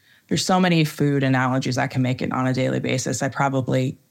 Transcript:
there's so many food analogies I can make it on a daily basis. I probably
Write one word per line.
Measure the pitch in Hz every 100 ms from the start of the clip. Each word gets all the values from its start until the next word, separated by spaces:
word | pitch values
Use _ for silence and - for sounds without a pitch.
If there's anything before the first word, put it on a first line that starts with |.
| _ _ -
there's | 170
so | - 185
many | 185 165
food | 151 - 147 143
analogies | 135 131 127 131 131 127
I | 131
can | 135
make | 127 127
it | -
on | 127 131
a |
daily | 127 131 127
basis. | 123 127 131 123
I | 135
probably | - 139 135 131 131 131 - _